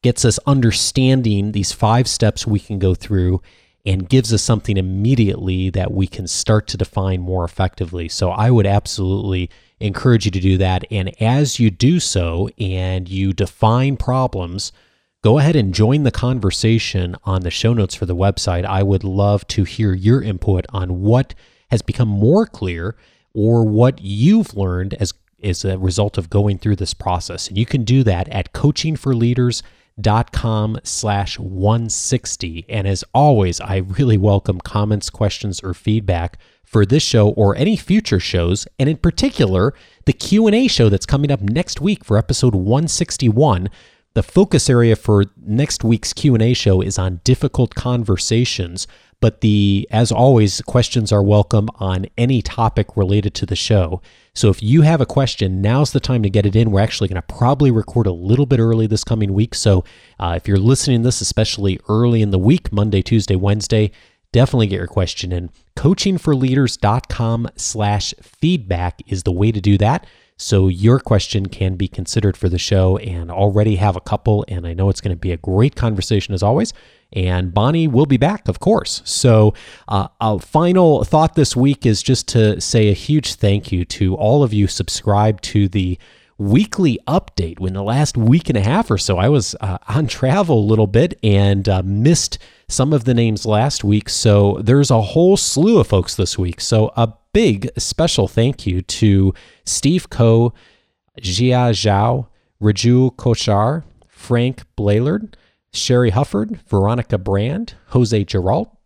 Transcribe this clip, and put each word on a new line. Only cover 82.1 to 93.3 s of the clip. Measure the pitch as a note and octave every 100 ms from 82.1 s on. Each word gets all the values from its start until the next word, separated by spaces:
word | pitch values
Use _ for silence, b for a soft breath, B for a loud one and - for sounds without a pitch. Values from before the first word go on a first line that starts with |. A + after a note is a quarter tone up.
| C3 -
to | A#2+ G#2+ G2+
say | - A#2 G#2+
a |
huge | G2 - D3+ -
thank | - G#2 G2+ -
you | F2+
to | E2+ - F#2+
all | F#2 G#2+ C#3+
of | C3
you | G#2 G2
subscribed | - F#2+ - - G2+ G#2+ G#2+
to | - G#2+ G2+
the | G2+ F#2 F#2 b b b b
weekly | G2+ B2 G#3 - E3+ A2+ -
update. | - - - E2 E2
When | F#2
the | F#2+
last | G2+ B2+ D3+ B2+
week | A2 D#3+ -
and | A#2+
a |
half | G2 F3 A#3
or | G2+
so, | - F2+
I | G#2
was, | D3 - -
uh, | F#2+ F#2 -
on | A#2 C#3+
travel | - - F#3 F3+ B2
a | G#2
little | A2 G#2
bit | A2 F3 -
and, | A2 G2+ G2+ G2 G2
uh, | F#2+
missed | F#2 G2+ B2+ E3 - - b b b
some | - C3+
of | D3+
the | A#2
names | A#2+ A#2